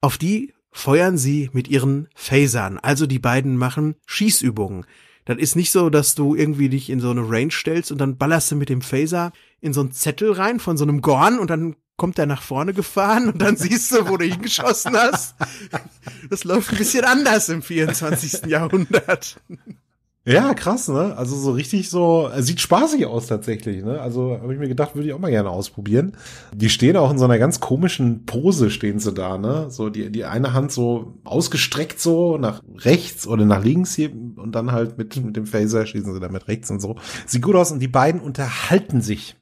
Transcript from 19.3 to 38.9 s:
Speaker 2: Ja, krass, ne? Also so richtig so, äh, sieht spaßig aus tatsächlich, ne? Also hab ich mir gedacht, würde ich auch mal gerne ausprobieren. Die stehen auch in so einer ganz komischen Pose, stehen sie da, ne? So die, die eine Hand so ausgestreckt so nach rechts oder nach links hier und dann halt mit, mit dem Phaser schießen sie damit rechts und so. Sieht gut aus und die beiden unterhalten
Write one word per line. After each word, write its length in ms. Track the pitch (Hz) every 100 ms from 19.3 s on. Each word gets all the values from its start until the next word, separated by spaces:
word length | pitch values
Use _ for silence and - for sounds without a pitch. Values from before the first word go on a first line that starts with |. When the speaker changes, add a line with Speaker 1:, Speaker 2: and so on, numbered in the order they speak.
| - _ 175 - - _ _ _ _ -
Speaker 2:
Ja, 280 | 135 214
krass, 340 | 170 - 233 -
ne? 260 | 139 196 175
Also 180 | 123 139
so 160 | 139
richtig 380 | 123 135 202 175
so, 400 | 180 175 165 151
äh, 80 | -
sieht 160 | 127 170
spaßig 460 | - 185 311 302
aus 220 | 135 117 113
tatsächlich, 580 | 107 110 107 - 98
ne? 160 | 98 143
Also 380 | 127 120 127 120
hab 80 | 120
ich 80 | 135
mir 100 | 147
gedacht, 260 | 127 143
würde 120 | 147 147
ich 60 |
auch 40 | 139
mal 120 | 185
gerne 200 | 117 101
ausprobieren. 680 | 90 101 - 101 110 175 - - - -
Die 160 | 101 110
stehen 260 | - 120 185
auch 140 | 139
in 80 | 131
so 80 | 127
einer 120 | 120
ganz 220 | 127 -
komischen 640 | - 131 175 - 127 113
Pose, 460 | - 120 160 175 110
stehen 280 | - 107 101
sie 140 | 104
da, 240 | 92 92 95
ne? 340 | 104 147 151
So 200 | 123 107
die, 200 | 107 104
die 140 | 107
eine 300 | 107 113 123
Hand 180 | 127 139
so 460 | - 120 117 113 -
ausgestreckt 760 | - 135 170 147 - 127 160 -
so 380 | 170 165 175 156
nach 240 | 120 104 - -
rechts 480 | 120 170 - - -
oder 180 | 113
nach 180 | 104 101
links 320 | 107 160 180
hier 160 | - 151
und 400 | 120 120 110 107
dann 200 | 113 120
halt 240 | 123 117 117
mit, 180 | 110 135
mit 140 | 117 107
dem 80 | 107
Phaser 380 | 110 107 113
schießen 300 | 107 - 101
sie 60 | 92
damit 280 | 90 95 -
rechts 220 | 113 -
und 100 | 101
so. 160 | 101 113 - - -
Sieht 160 | 123
gut 120 | 131
aus 160 | 190 170
und 100 | 151
die 60 | 131
beiden 340 | 131 139 170
unterhalten 800 | 151 135 135 - - 185 196